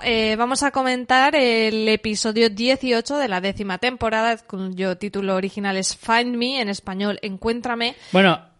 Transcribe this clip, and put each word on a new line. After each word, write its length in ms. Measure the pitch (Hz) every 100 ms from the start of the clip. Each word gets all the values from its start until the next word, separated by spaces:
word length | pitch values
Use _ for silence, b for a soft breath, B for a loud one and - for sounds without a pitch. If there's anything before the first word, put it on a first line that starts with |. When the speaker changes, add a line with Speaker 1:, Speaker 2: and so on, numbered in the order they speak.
Speaker 1:
eh, 320 | 240 226 220 214
vamos 260 | 240 262
a 80 | 285
comentar 640 | 269 262 254 240 254 277
el 540 | 302 247 226 220 220 220
episodio 600 | 220 220 208 226 214 226
dieciocho 680 | 202 240 262 254 233 233 285
de 80 | 247
la 140 | 185
décima 380 | 196 196 202 185
temporada, 580 | 247 254 226 220 226 226
cuyo 600 | - 190 190 185 190 180
título 360 | 208 196 196
original 420 | 190 190 208 196 190
es 200 | 185 -
Find 400 | - 233 247 240
Me, 240 | 240 269
en 80 | 208
español 500 | 196 - 190 208 196
Encuéntrame. 760 | 208 190 226 240 247 233 233 - B
Speaker 2:
Bueno, 280 | 185 190 160 -